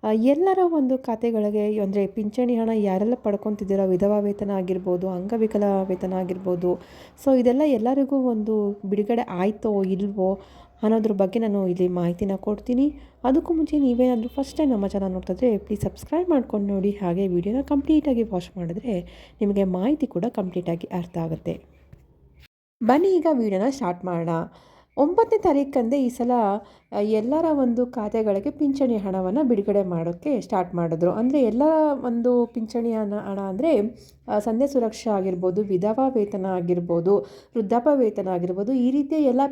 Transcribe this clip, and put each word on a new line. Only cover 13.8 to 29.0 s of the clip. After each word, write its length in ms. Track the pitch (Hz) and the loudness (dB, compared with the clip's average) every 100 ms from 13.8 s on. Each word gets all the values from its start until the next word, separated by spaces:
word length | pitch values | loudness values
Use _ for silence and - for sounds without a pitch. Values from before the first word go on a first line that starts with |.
| 269 240 254 240 240 | 2 4 2 2 -2
ಫಸ್ಟ್ 280 | - 269 - | -6 -6 0
ಟೈಮ್ 140 | 294 | 0
ನಮ್ಮ 160 | 220 196 | 2 0
ಚಾನಲ್ 240 | 202 190 | -2 -4
ನೋಡ್ತಾ 220 | 185 - | -4 -6
ಇದ್ರೆ 260 | 185 254 202 | -2 0 0
ಪ್ಲೀಸ್ 240 | - 208 | -2 -4
ಸಬ್ಸ್ಕ್ರೈಬ್ 460 | 190 - - 320 359 | -4 -6 -6 -2 2
ಮಾಡ್ಕೊಂಡು 460 | 285 - 214 202 | 0 0 -2 -2
ನೋಡಿ, 160 | 196 202 | 0 -2
ಹಾಗೆ 380 | 202 180 175 196 | -2 -2 0 0
ವಿಡಿಯೋನ 320 | 175 196 254 | 0 0 -2
ಕಂಪ್ಲೀಟಾಗಿ 640 | 277 294 285 302 294 233 | 0 0 2 2 2 0
ವಾಚ್ 340 | 226 185 175 190 | 0 -4 -6 -8
ಮಾಡಿದ್ರೆ 440 | 170 180 247 180 175 - - - | -8 -6 -4 -4 -6 -14 -16 -2
ನಿಮಗೆ 240 | 202 196 | 0 2
ಮಾಹಿತಿ 420 | 190 180 220 302 - | 0 0 0 0 -2
ಕೂಡ 180 | 175 233 | -2 -4
ಕಂಪ್ಲೀಟಾಗಿ 580 | 226 185 180 175 170 - | -4 -4 -4 -4 -4 -6
ಅರ್ಥ 320 | 180 175 175 | -8 -6 -6
ಆಗುತ್ತೆ. 600 | 165 160 170 165 - - _ - _ _ - _ - _ _ - | -6 -6 -6 -8 -12 -20 _ -20 _ _ -20 _ -20 _ _ -2
ಬನ್ನಿ 240 | 226 285 392 | 4 4 4
ಈಗ 180 | 359 320 | 4 2
ವಿಡಿಯೋನ 300 | 269 220 190 240 | 2 0 0 0
ಸ್ಟಾರ್ಟ್ 340 | 277 180 175 | -2 -4 -4
ಮಾಡೋಣ. 240 | 185 170 165 165 175 - - _ _ - | -4 -4 -2 -2 -4 -12 -20 _ _ 0
ಒಂಬತ್ತನೇ 420 | 285 403 453 427 | 2 2 2 2
ತಾರೀಕಂದೇ 640 | 381 285 277 277 226 285 | 2 2 2 0 0 0
ಈ 60 | 247 | 0
ಸಲ, 220 | 247 240 247 202 208 - - _ | 0 0 2 2 -2 -6 -20 _
ಆ, 60 | 208 | -4
ಎಲ್ಲರ 460 | 214 214 233 311 330 | 0 0 0 0 2
ಒಂದು 360 | 294 247 233 247 | 2 2 0 -2
ಖಾತೆಗಳಿಗೆ 640 | 240 208 226 214 196 294 | -4 -4 -2 0 0 -2
ಪಿಂಚಣಿ 460 | 285 285 277 262 | -2 0 2 0
ಹಣವನ್ನ 420 | 220 | 0